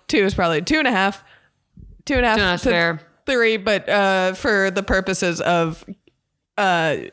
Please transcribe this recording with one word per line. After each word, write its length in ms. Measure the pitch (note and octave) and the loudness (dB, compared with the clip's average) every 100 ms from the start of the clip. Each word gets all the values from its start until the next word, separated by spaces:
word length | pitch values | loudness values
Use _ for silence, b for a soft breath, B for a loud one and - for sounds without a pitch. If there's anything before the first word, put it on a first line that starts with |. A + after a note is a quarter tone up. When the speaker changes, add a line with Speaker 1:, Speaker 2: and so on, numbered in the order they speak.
| - | -4
Speaker 1:
two 160 | D#4+ | 0
is 100 | D4 | 0
probably 280 | G3+ F3 D#3+ | 2 0 0
two 160 | F3 D#4 | 0 0
and 100 | C#4 | 2
a 20 | |
half. 320 | G#3 G3 G3 - b b b _ - - - - | 0 -2 -4 -12 b b b _ -20 -20 -14 -4
Two 80 | |
and 100 | C4 | 0
a 40 | B3 | 2
half 80 | A3 | 2
Speaker 2:
Two 40 | |
and 60 | F#3+ | 2
a 20 | |
half 100 | F3 | 0
Speaker 1:
to 80 | C4+ | 0
Speaker 2:
fair. 300 | F3 E3+ D#3+ - _ - | 2 0 -2 -10 _ -4
Speaker 1:
three, 300 | B3+ A3+ A3 | 0 2 0
but, 280 | F#3+ G3+ - | 0 -2 0
uh, 420 | G#3 G3 F#3+ F#3 | 0 2 2 0
for 380 | F#3+ C#4+ G#3 F#3+ | -2 0 0 0
the 120 | F#3 | -2
purposes 580 | G#3 F#3+ F#3+ F#3 F3+ E3 | -2 -2 0 -2 -2 -2
of, 420 | - F3 E3 D#3 - - _ _ _ _ _ - | 0 0 0 -4 -14 -20 _ _ _ _ _ -2
uh, 400 | G3 F3 D#3+ A2+ A1+ | 0 0 0 -2 -6